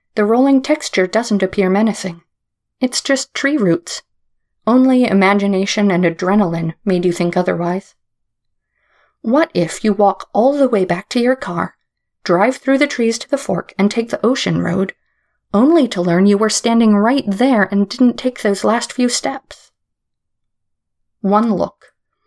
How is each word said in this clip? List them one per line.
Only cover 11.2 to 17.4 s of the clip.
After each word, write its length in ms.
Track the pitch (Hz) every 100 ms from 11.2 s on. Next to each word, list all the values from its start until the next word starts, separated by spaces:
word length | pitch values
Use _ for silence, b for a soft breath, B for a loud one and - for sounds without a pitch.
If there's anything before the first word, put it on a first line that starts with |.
| 240 262
car, 400 | - 175 180 - _ _ _ _
drive 320 | - 175 226 262
through 220 | - 269
the 100 | 285
trees 320 | - 226 233
to 100 | -
the 80 | 269
fork, 360 | - 170 - -
and 140 | 202
take 180 | 226 226
the 160 | - 220
ocean 360 | 262 185 165
road, 340 | 175 185 190 - _ _ _ _ _
only 320 | 202 269 339 240
to 120 | 185
learn 260 | 175 175 202
you 100 | 202
were 120 | 214
standing 460 | - 240 233 226 202
right 300 | 214 277 208
there 360 | 196